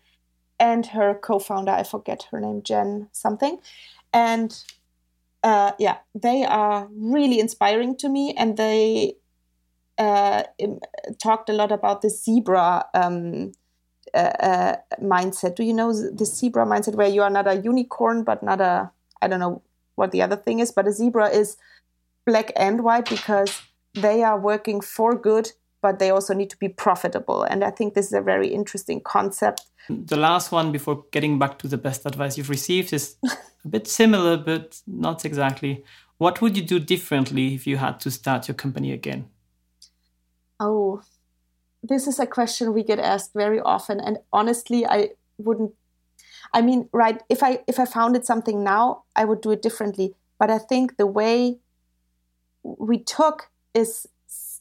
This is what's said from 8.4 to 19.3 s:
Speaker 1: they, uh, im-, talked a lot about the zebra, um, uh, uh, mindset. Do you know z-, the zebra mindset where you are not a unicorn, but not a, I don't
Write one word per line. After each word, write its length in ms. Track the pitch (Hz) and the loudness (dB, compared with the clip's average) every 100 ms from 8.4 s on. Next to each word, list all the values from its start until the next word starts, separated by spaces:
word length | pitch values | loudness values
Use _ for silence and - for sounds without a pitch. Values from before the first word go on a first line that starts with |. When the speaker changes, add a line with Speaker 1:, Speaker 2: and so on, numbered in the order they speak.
| 226 214 | -2 0
Speaker 1:
they, 600 | 220 220 220 220 208 - _ _ _ _ _ _ _ - | 2 2 2 2 -2 -4 _ _ _ _ _ _ _ -2
uh, 460 | 214 202 202 208 - - | 2 4 4 0 -4 -6
im-, 220 | 208 185 - - - 214 | -6 -6 -14 -14 -12 -4
talked 260 | 220 220 220 | 0 0 0
a 40 | |
lot 180 | 208 208 | 0 0
about 320 | 208 202 202 | 0 -2 0
the 80 | 214 | -2
zebra, 760 | 202 - 233 214 185 175 180 - | -2 2 2 4 4 4 2 0
um, 580 | 185 180 175 170 165 190 - _ _ _ _ - | 0 0 -2 -6 -6 -8 -12 _ _ _ _ -4
uh, 20 | - 175 - | 0 0 2
uh, 360 | 190 180 180 - - - | 2 2 0 -2 -6 -4
mindset. 520 | 196 180 185 190 180 | 0 2 0 -2 -4
Do 100 | 175 | -2
you 100 | 233 | 0
know 180 | 226 233 | 0 0
z-, 160 | 220 - | 0 -4
the 100 | 208 | -4
zebra 400 | 214 - 247 233 | -4 -2 0 2
mindset 300 | 220 208 208 | 2 2 0
where 140 | 208 202 | 2 2
you 140 | 202 | 4
are 80 | 202 | 2
not 160 | 202 196 | 2 2
a 100 | 190 | 0
unicorn, 680 | 214 254 247 - 226 233 | 2 0 0 0 0 0
but 180 | 226 208 | 0 -2
not 180 | 202 190 | 0 0
a, 300 | 185 180 185 _ _ - | 2 0 -4 _ _ -4
I 60 | |
don't 120 | 190 | -2